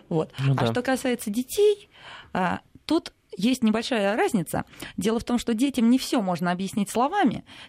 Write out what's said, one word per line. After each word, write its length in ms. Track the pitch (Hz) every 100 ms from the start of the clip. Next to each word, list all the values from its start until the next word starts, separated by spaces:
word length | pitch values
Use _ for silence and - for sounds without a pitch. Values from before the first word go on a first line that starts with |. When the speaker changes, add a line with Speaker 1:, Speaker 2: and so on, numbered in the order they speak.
| -
Speaker 1:
Вот. 240 | 165 156 -
Speaker 2:
Ну 160 | 135 131
Speaker 1:
А 60 |
Speaker 2:
да. 40 | 120
Speaker 1:
что 160 | 120
касается 480 | 247 247 262 240 -
детей, 600 | 208 254 - 415 403 - - - - -
а, 280 | - 185 - - - -
тут 260 | 320 - - _ -
есть 260 | 208 254
небольшая 540 | 220 214 226 233 196 226
разница. 480 | 381 208 160 - - - - -
Дело 240 | 190 226
в 40 |
том, 140 | - 247
что 160 | -
детям 360 | 220 277 269 226
не 80 | 262
все 240 | - 277
можно 280 | 190 175 180
объяснить 380 | 180 190 - 196
словами. 540 | 214 262 403 320 180 - -